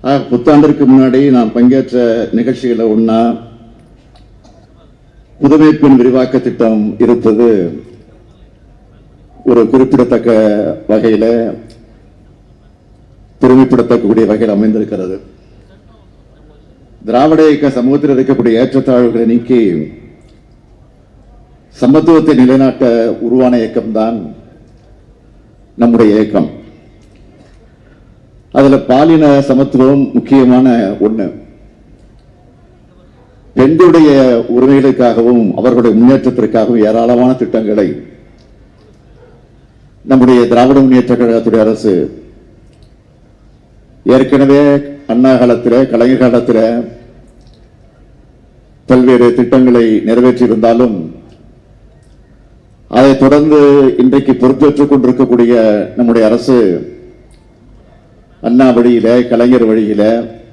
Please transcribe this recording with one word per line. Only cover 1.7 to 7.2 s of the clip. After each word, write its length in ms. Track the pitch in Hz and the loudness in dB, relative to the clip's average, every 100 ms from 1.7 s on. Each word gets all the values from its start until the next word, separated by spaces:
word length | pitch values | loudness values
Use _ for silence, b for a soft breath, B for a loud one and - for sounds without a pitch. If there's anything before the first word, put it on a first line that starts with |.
| 135 - 123 120 113 107 | 0 -2 -2 -2 -2 -4
நிகழ்ச்சிகளை 540 | 110 120 123 127 113 113 | -4 -4 -4 -4 -4 -2
ஒண்ணா 500 | 107 113 113 117 113 - - - - _ - _ _ - _ - - _ _ _ _ _ _ _ - | -2 0 0 -2 -6 -12 -20 -20 -20 _ -20 _ _ -20 _ -20 -20 _ _ _ _ _ _ _ -4
புதுமை 340 | 139 147 156 | 0 4 4
பெண் 220 | 151 143 131 | 2 2 2
விரிவாக்க 420 | 123 127 127 131 | 2 0 -2 -4
திட்டம் 580 | 123 - 113 110 107 104 | -4 -4 -2 -2 -4 -2
இருப்பது 800 | 120 120 | 0 0